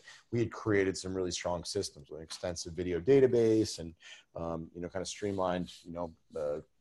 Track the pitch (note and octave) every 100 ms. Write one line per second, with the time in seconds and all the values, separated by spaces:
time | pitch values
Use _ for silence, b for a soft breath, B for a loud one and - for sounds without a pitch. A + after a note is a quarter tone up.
0 | b b _ A#2+ A2 - A2+ G2+ F#2+ F#2
1 | F#2 F#2+ F2+ F2 F2 F2 - G2+ F#2 -
2 | C#2 D2+ D#2+ - F#2 E2+ F2+ E2 F2+ E2+
3 | F2 C#3 B2+ A#2+ A2+ A2 G2+ - E2 E2
4 | B B _ F2 E2+ E2 E2 F2 F2 F#2+
5 | F2 - G#2 G2 F#2 F2+ F2 - F2 E2+
6 | E2+ E2 _ D#2+ D2 D2+ - _